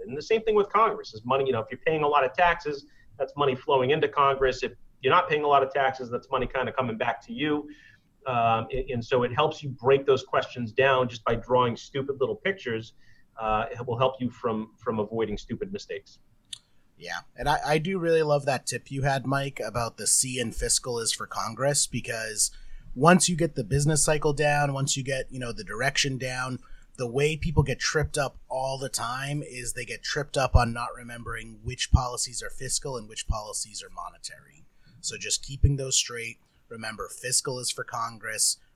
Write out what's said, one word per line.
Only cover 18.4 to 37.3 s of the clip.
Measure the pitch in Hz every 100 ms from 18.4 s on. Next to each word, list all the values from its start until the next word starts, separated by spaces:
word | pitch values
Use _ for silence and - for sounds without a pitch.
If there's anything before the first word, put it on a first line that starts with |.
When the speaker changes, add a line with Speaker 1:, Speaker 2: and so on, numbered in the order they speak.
| 139
Speaker 2:
that | 127 -
tip | 123 -
you | 135
had, | 139 135 120
Mike, | 139 139 -
about | 110 110 113 -
the | 101
C | - 131 127
in | 113
fiscal | - 120 - 131 117
is | 113
for | - 104
Congress, | 104 101 113 139 139 -
because – | 123 120 113 110 107 - - - - - 123
once | 156 185 -
you | 165
get | 165 -
the | 101
business | 139 147 151 -
cycle | 151 156
down, | 143 147 147 143
once | 135 135 143
you |
get, | 127 131 123
you | 127
know, | 120
the | 107 95
direction | 110 135 139 143 131
down, | 131 127 127 123 - - - -
the | 120
way | 127 151 156
people | 170 147
get | 131 120
tripped | - 156 147 147
up | 131 - -
all | 131 135 135
the | 135
time | - 117 131 139 147 131
is | 123 117
they | 127
get | 117 110
tripped | - 147 139 139
up | 127 120
on | 117
not | 117 123 -
remembering | 120 120 117 113 113 107
which | 117 123 -
policies | 135 123 123 - 117
are | 104
fiscal | - 131 - 143 123
and | 107
which | 110 -
policies | 113 107 - 107 95
are | 95
monetary. | 90 87 87 - 71 69 - - _ - -
So | - 107
just | 104 -
keeping | - 139 139 139
those | 131 -
straight. | - 120 117 113 _ _ _
Remember, | 117 110 104 -
fiscal | - 127